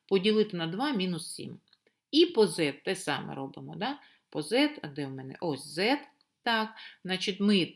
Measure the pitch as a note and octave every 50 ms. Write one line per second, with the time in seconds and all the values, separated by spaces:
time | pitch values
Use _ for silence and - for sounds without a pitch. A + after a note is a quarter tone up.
0 | _ - G3 G3 F3+ G#3+ G#3+ G#3+ G#3+ G#3+ F#3 F3 E3 E3 E3 G3 C4 D4+ C#4+ G3
1 | F#3 F#3 F3 D#3+ D#3+ - - - - - - - _ _ _ _ _ _ _ _
2 | _ _ - D4 F4 F4 - A#3 G#3+ F#3 D#3 - E3 C#3+ C3+ - - F3+ F#3+ F3+
3 | - - C#3+ A#2+ - - C#3+ C3+ C3+ C3+ - - C3+ C3+ D#3+ D#3+ G3 B3+ D4 C#4+
4 | - _ _ _ _ _ - D3+ D3 - G#3 B3+ D4 D4 D4 - - D#3 C#3 D3+
5 | C#3+ C3+ C3+ C3+ C3 C3 C#3 - - F3 C#3+ C3+ - C#3+ D3 D#3 F#3+ A3+ C4+ D4
6 | - - _ _ _ _ _ _ _ A#3+ A#3 A3 A3 G#3+ - - - - - _
7 | - F3+ F#3 F#3 - - F#3+ F#3+ G3 G#3 G#3 G3 D#3+ - -